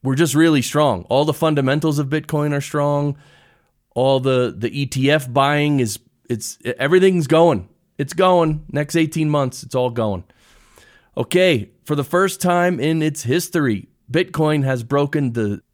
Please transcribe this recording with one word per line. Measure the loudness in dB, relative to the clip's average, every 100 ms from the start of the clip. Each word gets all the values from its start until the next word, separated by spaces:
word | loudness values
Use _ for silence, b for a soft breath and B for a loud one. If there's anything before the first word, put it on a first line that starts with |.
we're | -2
just | 0 2 4
really | 4 4
strong. | 0 0 2 0 0
All | 0 0
the |
fundamentals | 0 0 0 0 0 0 -2
of | -2
Bitcoin | -4 -4 -4 -2 -4
are |
strong. | -4 -2 0 0 -2 -6 b b b b b b _ -2
All | 2 2
the, | 2 0 0 -4
the | -6
E | -4 -6
T | 0 2
F | 2 0
buying | 0 2 2 2 2
is, | 0 -4 _ _ _
it's, | -6 -6 -10
everything's | -8 -4 2 4 4 2 2
going. | 4 4 2 -4 _ _ -8
It's | -8
going. | 0 2 4 2 -2 -6
Next | -6 -2 -2
eighteen | -2 0 0
months, | 0 -2 -6
it's | -6
all | -2 -2
going. | -2 -2 -4 -8 b b b b b b b b -8
Okay, | -2 2 2 2 -2 _ -6
for | -4
the |
first | 0 0 0 0
time | 0 2 0 0
in | -2 0
its | -2 -4
history, | -2 -2 -2 -2 0 -2 -6 _ _
Bitcoin | -4 -2 -2 0 0
has | 0 -2
broken | -2 -2 0 -2 -2
the | -2 -4 -4 _